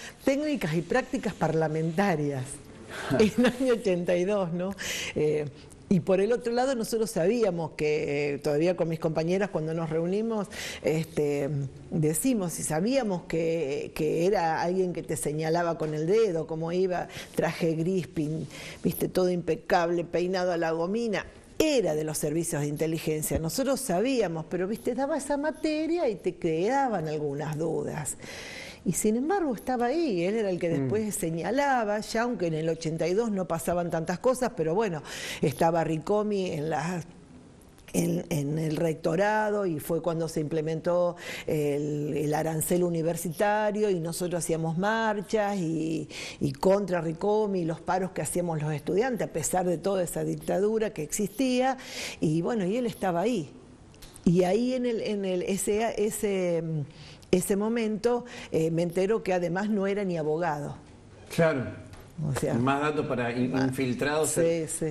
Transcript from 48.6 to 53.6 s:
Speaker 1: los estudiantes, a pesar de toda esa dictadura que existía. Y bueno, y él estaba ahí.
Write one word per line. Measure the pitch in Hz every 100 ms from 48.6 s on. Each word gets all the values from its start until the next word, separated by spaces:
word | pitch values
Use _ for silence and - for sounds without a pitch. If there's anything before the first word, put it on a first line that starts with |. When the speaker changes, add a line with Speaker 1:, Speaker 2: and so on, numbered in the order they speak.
Speaker 1:
los | 151
estudiantes, | 151 - 180 262 226 156
a |
pesar | 170 - 180 180
de | 160
toda | 190 196
esa | 170 160
dictadura | 156 156 156 175 208 220 214
que | 214
existía. | 147 - 196 - 262 247 262 254 - - - -
Y | 165 160
bueno, | 190 240 180
y | 233
él | 233
estaba | - 196 170
ahí. | 208 233 139 -